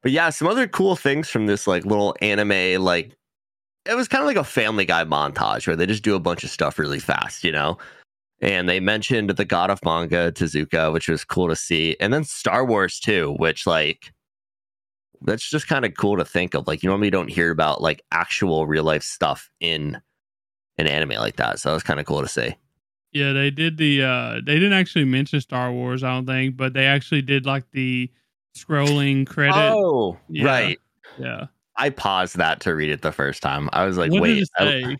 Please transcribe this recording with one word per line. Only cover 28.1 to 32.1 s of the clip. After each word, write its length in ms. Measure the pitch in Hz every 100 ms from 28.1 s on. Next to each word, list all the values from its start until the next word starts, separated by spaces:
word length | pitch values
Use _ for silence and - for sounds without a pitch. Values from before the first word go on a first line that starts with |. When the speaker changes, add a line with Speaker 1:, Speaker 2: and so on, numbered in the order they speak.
| _ _ _ _ -
Speaker 2:
scrolling 680 | - 151 143 143 139 135 135
credit. 280 | - 143 196 214
Speaker 1:
Oh, 440 | 220 185 135 101 87 -
Speaker 2:
Yeah. 140 | 156 139
Speaker 1:
right. 320 | 131 98 87 _ _ - -
Speaker 2:
Yeah. 280 | 127 113 - _ _ -
Speaker 1:
I 140 | 139
paused 460 | - 101